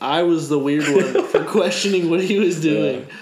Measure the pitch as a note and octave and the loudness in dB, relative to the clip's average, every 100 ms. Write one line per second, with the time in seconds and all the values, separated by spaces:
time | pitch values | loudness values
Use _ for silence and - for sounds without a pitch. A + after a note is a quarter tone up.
0 | C3 D#3 F3 E3 C#3+ D3 C#3 D3 D3 C#3 | -2 0 2 0 0 -2 0 0 2 2
1 | - - - - D#3+ G#3+ F#3 - G3+ F#3 | 2 -2 0 0 0 0 0 -2 0 0
2 | E3+ E3 F#3+ G3+ F#3 E3+ D#3 D3 D3+ B2+ | 0 0 0 2 2 0 0 0 0 -4
3 | - - | -10 -14